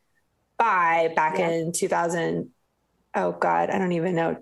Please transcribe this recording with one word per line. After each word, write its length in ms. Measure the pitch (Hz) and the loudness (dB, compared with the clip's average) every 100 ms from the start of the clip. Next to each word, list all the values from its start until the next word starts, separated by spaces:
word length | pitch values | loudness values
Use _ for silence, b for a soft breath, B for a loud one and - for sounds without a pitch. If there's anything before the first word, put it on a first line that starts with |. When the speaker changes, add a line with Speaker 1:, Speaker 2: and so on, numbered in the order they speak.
| _ _ _ _ _ - | _ _ _ _ _ -2
Speaker 1:
bi 540 | 233 190 170 165 165 160 | 2 4 2 2 2 0
back 220 | 156 185 | 0 0
Speaker 2:
Yeah. 80 | 170 | 0
Speaker 1:
in 240 | 165 165 | 0 -2
two 160 | 175 180 | -2 -2
thousand, 600 | 175 170 170 165 170 170 _ _ _ _ _ _ 208 | 0 0 -2 -2 -4 -6 _ _ _ _ _ _ -4
oh 160 | 180 | -2
God, 360 | 175 175 170 175 | 0 0 2 0
I 100 | 196 | 0
don't 120 | 180 | 0
even 220 | 175 175 | 0 0
know, 220 | 170 165 160 | 0 -2 -2